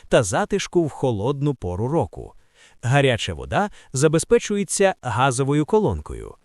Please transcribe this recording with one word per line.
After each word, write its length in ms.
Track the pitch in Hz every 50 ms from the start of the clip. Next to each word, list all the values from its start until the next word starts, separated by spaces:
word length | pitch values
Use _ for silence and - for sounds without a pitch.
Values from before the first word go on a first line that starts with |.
| - -
та 140 | - 151
затишку 640 | 113 95 117 170 208 - 208 190 - - - 180 165
в 60 | 135
холодну 640 | - - 143 131 113 98 101 131 147 135 139 147 135
пору 340 | - - 87 90 92 113 127
року. 460 | 160 160 117 - - 64 55 - - - _ _ _ _ - - - -
Гаряча 520 | - 117 131 143 139 131 120 - - - 82
вода 360 | 71 64 67 - 180 202 208 - - - -
забезпечується 1000 | - 127 143 160 156 160 - - 233 240 - - 208 202 196 - - - 196 190 180 -
газовою 640 | - - - 117 131 139 123 127 139 131 143 151 151
колонкою. 680 | - - 214 202 135 90 76 - - 64 57 52 - - _ _